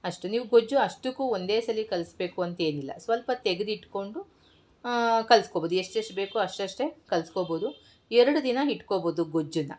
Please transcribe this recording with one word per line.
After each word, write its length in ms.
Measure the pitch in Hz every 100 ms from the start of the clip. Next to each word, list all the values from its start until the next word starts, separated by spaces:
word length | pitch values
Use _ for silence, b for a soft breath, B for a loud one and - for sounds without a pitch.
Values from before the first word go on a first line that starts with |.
ಅಷ್ಟು. 220 | 185 170 185
ನೀವು 120 | 226 233
ಗೊಜ್ಜು 220 | 233 226 277 202
ಅಷ್ಟಕ್ಕೂ 380 | - 254 254 262 202
ಒಂದೇ 220 | 185 214 233
ಸಲ 180 | 220 214
ಕಲಿಸ್ಬೇಕು 480 | 180 170 - 180 180 175
ಅಂತೇನಿಲ್ಲ, 460 | 175 165 147 135 160
ಸ್ವಲ್ಪ 260 | - 233 254 247 208
ತೆಗೆದಿಟ್ಕೊಂಡು, 720 | 175 208 208 - 196 196 233 392 b b b b _
ಆ, 80 | 240 240 233 226 226
ಕಲಿಸ್ಕೋಬೋದು. 440 | 226 180 180 165 185
ಎಷ್ಟೆಷ್ಟು 320 | 180 220 214 190
ಬೇಕೋ 160 | 196 226 190
ಅಷ್ಟಷ್ಟೇ 400 | - 196 - 285 - _
ಕಲಿಸ್ಕೋಬೋದು. 560 | 175 165 - 170 165 214 - b b _
ಎರಡು 300 | 226 254 294 262
ದಿನ 100 | 247 285
ಇಟ್ಕೋಬೋದು 480 | 214 - 190 170 165 165 160
ಗೊಜ್ಜನ್ನ 380 | 151 165 139